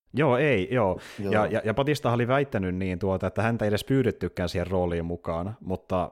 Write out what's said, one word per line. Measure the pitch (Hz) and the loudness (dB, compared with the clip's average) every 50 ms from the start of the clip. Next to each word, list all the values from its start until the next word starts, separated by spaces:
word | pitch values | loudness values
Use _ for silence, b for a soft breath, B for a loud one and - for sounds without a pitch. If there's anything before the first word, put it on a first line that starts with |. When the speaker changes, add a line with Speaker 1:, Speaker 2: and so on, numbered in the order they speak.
| _ _ - | _ _ -2
Speaker 1:
Joo, | 123 156 143 - 123 | 0 2 2 4 4
ei, | 156 147 127 95 92 - | 4 2 2 2 0 0
joo. | 123 127 107 95 87 82 B B B B | 0 2 2 2 0 -2 B B B B
Speaker 2:
Joo. | 101 98 107 | -2 0 2
Speaker 1:
Ja, | 107 107 | 2 2
ja, | 95 104 110 - | 2 0 0 0
ja | 110 107 | 0 0
Batistahan | 120 139 147 147 - - 123 117 | 0 2 0 0 0 0 0 0
oli | 120 120 113 | 2 2 2
väittänyt | 131 143 143 139 - 107 95 90 90 | 2 0 0 0 -2 -2 -2 -2 -2
niin, | 92 95 92 90 87 | -2 -2 -2 -2 -2
tuota, | - 95 95 92 - 92 | 0 0 0 0 -2 -2
että | - - | -2 0
häntä | 104 113 117 107 110 | 0 0 0 0 0
ei | 104 | 0
edes | 104 98 - | 0 0 0
pyydettykään | - 135 135 123 107 92 - - 87 - - 90 85 | 0 2 2 2 2 0 -2 -4 -6 -4 -2 -4 -2
siihen | - 92 87 87 | -2 -2 -2 0
rooliin | 95 92 90 87 85 85 82 | 0 0 0 2 0 -2 -2
mukaan, | 85 87 85 - - 82 82 90 101 117 - | -4 -6 -6 -6 -6 -4 -4 -4 -6 -8 -8
mutta | - - 92 - - - 95 90 85 - | -6 -6 -6 -6 -4 -2 0 0 0 -2